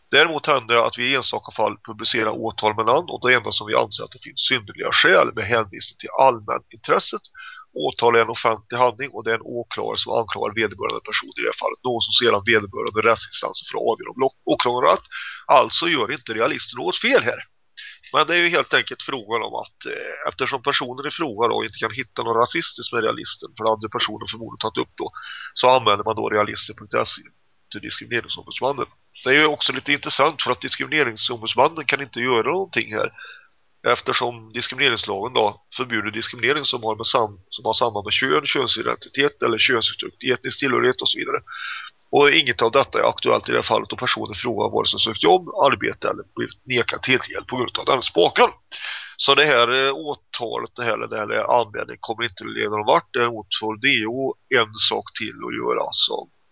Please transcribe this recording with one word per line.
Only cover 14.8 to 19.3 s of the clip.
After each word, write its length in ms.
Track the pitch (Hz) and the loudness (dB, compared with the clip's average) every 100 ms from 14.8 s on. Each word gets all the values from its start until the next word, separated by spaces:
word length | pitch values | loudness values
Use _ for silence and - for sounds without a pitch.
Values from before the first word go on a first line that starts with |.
| 147 | 4
har 60 | 190 | 4
rätt. 120 | - - - - - 143 | 0 -12 -12 -8 4 4
Alltså 240 | 113 - 170 151 | 6 2 2 0
gör 120 | 104 143 | 0 -4
inte 160 | 117 | -6
realisten 420 | 110 127 135 - 123 | 0 0 -2 -8 -6
något 160 | 170 175 226 | -4 -2 2
fel 160 | 262 - | 2 2
här. 120 | 113 - _ _ - - - - | -4 -10 _ _ -18 -18 -18 -2
Men 140 | 139 156 | 2 2
det 60 | 175 | 2
är 40 | 175 | 4
ju 40 | 165 | 2
helt 160 | 131 | 2
enkelt 280 | 135 113 123 | 0 0 -8
frågan 400 | - 135 104 | -8 -8 -4